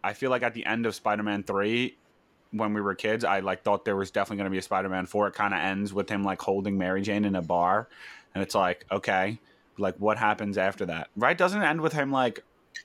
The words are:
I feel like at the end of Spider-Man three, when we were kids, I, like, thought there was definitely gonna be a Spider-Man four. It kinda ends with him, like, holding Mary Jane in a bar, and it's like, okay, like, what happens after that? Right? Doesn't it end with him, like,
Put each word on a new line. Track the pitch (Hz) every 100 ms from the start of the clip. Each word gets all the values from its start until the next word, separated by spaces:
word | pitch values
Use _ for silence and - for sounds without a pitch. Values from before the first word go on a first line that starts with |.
I | 95
feel | 104 131
like | 127
at | 117
the | 110 -
end | 113 113
of | -
Spider-Man | 110 104 104 101
three, | 95 98 104 120 127 - _ _ _ _ _
when | 107 107
we | 104
were | 101 92
kids, | 110 110 113
I, | 98
like, | 95 95
thought | 104 101
there | 113 98
was | 95
definitely | 104 98 101
gonna | 98
be | 95
a |
Spider-Man | - 95 95 92 85
four. | 104 101
It | -
kinda | 101 92
ends | 92 98 101
with | 95 98
him, | 101
like, | 98 92
holding | - 98 98 98
Mary | 90 95
Jane | 98 104 104
in | 95
a |
bar, | 82 87 87 101 117 - - - _
and | 98
it's | 95 104
like, | 90 90 -
okay, | 98 110 95 95 117 _ _ _ -
like, | 98 90
what | 104 107
happens | 107 107 101 98
after | 95 - 90
that? | 82 - 101
Right? | 127 175
Doesn't | 180 208
it | 160
end | 160
with | 156
him, | 151 139
like, | 135 123 - - _ _ -